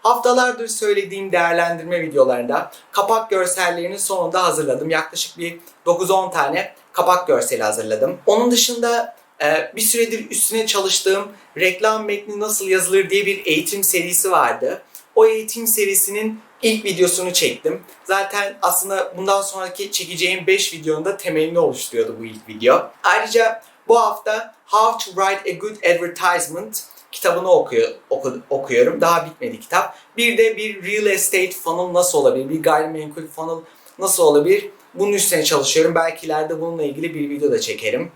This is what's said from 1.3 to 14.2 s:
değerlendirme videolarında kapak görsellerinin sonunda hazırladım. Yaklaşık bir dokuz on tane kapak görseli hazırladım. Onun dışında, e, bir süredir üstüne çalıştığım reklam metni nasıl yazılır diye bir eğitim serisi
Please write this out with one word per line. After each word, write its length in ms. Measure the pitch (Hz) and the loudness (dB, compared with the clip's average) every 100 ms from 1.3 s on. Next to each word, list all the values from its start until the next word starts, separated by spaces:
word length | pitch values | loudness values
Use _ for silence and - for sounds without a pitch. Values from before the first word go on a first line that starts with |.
değerlendirme 720 | 180 170 170 170 165 160 175 | 0 2 2 0 -2 -4 -4
videolarında 680 | 160 143 131 123 120 147 - - - | -2 2 4 2 -2 -4 -4 -14 -6
kapak 380 | - 202 220 220 | -2 2 0 0
görsellerinin 680 | 196 180 190 180 175 175 196 | -2 0 0 -2 -2 -6 -6
sonunda 460 | - 190 165 185 | -4 -2 -2 0
hazırladım. 460 | 175 151 143 127 156 | 0 0 -2 -2 0
Yaklaşık 480 | 160 - - - - | -2 -4 -8 -8 -8
bir 220 | 170 170 - _ - | -10 -10 -20 _ 0
dokuz 260 | 175 185 | 0 4
on 200 | 190 185 | 2 2
tane 420 | 170 143 165 196 - _ | -2 0 -2 -4 -10 _
kapak 340 | - 180 180 165 | -2 2 2 4
görseli 360 | 127 120 120 | 0 2 -2
hazırladım. 540 | 107 107 107 107 - - - | -2 -2 -4 0 -2 0 2
Onun 260 | 208 247 | 4 4
dışında, 640 | 240 240 233 233 233 233 - _ _ | 2 2 0 -2 0 -4 -10 _ _
e, 280 | 151 156 - - | 2 2 0 -4
bir 60 | |
süredir 480 | - 233 226 226 - | -2 2 0 -2 -6
üstüne 360 | - - 220 220 | -2 -2 0 0
çalıştığım 640 | 202 196 185 190 196 202 - - 156 | 0 0 0 2 0 -2 -14 -18 0
reklam 480 | 185 185 214 220 208 | 0 2 0 0 -2
metni 340 | 202 208 208 | -6 -6 -6
nasıl 280 | 214 208 190 | -4 -4 0
yazılır 420 | 185 180 196 185 | 0 2 2 2
diye 160 | 196 196 | 0 0
bir 200 | 196 - | -2 0
eğitim 380 | 156 - 202 | 0 0 -2
serisi 480 | 190 185 175 175 | 0 0 0 0